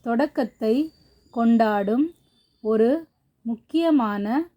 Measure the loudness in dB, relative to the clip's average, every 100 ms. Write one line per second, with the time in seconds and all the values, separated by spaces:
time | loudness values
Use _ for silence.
0 | -2 -2 -2 -2 -6 _ -2 0 -2 _
1 | _ _ _ 0 2 4 2 0 0 -2
2 | -2 -6 _ _ _ _ -2 2 2 0
3 | -6 _ _ _ -10 -10 _ -2 2 2
4 | 0 -4 -2 -4 -4